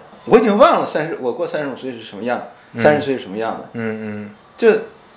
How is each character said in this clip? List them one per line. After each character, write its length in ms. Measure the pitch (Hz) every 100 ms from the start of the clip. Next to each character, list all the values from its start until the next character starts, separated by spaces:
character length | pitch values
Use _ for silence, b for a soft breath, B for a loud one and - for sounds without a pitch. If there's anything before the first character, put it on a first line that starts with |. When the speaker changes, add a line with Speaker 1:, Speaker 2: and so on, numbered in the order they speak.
| - - -
Speaker 1:
我 120 | 226
已 40 |
经 160 | 247 202
忘 240 | 339 214
了 40 | 135
三 220 | 165 156
十， 100 | 139
我 100 | 123
过 160 | 117 165
三 160 | 156
十 60 | 143
五 60 | 113
岁 180 | 131
是 80 | 113
什 160 | 107 101
么 60 |
样， 180 | 117 113 - - B
Speaker 2:
嗯。 80 | 117
Speaker 1:
三 140 | 131 147
十 60 | 139
岁 100 | 127
是 60 |
什 80 | 104
么 80 | 104
样 140 | 113
的。 160 | - -
Speaker 2:
嗯， 520 | 117 110 110 107 104 104
嗯。 40 | - _ -
Speaker 1:
就， 140 | 113 98 - - -